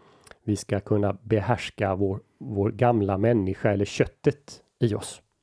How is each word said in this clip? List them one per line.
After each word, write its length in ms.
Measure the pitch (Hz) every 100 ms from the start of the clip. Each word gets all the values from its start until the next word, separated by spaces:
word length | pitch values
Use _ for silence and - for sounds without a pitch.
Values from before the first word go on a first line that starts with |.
| _ _ - -
vi 120 | - 104
ska 240 | - 101
kunna 360 | - 107 101 98
behärska 720 | 107 110 101 113 - - 101
vår, 260 | 92 101 98 - -
vår 320 | 143 104 101
gamla 480 | 101 123 117 98 95
människa 520 | 113 117 95 95 113
eller 140 | 98
köttet 760 | 101 - - - - - - - _ -
i 160 | 120
oss. 280 | 101 - - _ _